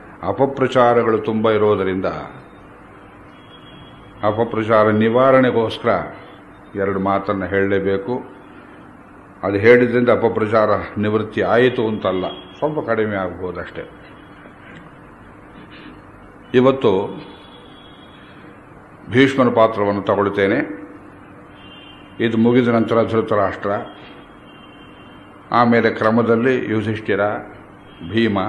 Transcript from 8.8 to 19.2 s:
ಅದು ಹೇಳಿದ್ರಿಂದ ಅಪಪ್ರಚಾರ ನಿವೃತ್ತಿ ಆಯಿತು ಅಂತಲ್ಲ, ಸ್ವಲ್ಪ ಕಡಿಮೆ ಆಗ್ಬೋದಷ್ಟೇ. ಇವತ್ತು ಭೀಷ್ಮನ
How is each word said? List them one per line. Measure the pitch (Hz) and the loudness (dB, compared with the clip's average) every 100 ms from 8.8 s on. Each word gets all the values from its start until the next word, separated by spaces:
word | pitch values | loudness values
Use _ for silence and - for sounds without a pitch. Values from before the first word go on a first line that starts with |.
| - - - - - - | -20 -20 -20 -20 -20 -8
ಅದು | 95 101 | -4 2
ಹೇಳಿದ್ರಿಂದ | 113 123 123 117 120 | 6 6 6 2 2
ಅಪಪ್ರಚಾರ | 107 113 113 107 110 107 98 90 - | 2 2 0 0 2 2 0 -4 -4
ನಿವೃತ್ತಿ | 104 107 104 - | -2 -2 -2 -4
ಆಯಿತು | 90 110 127 127 110 | 0 4 2 2 -4
ಅಂತಲ್ಲ, | 107 98 92 87 - - - | -2 -2 -2 -4 -10 -16 -6
ಸ್ವಲ್ಪ | 147 151 107 | -6 -4 -4
ಕಡಿಮೆ | 113 107 101 | -2 -2 -2
ಆಗ್ಬೋದಷ್ಟೇ. | 92 85 92 87 85 - - - - - - - - - - - - - - - - - - - - - - - - - - - - | -6 -8 -10 -10 -12 -12 -16 -18 -20 -20 -20 -20 -20 -20 -20 -20 -20 -20 -20 -20 -20 -20 -20 -20 -20 -20 -20 -20 -20 -20 -20 -20 -2
ಇವತ್ತು | 127 127 131 117 95 101 - - - - - - - - - - - - - - - - - - - - | 2 2 2 0 0 -2 -10 -18 -20 -20 -20 -20 -20 -20 -20 -20 -20 -20 -20 -20 -20 -20 -20 -20 -20 -2
ಭೀಷ್ಮನ | 110 | 2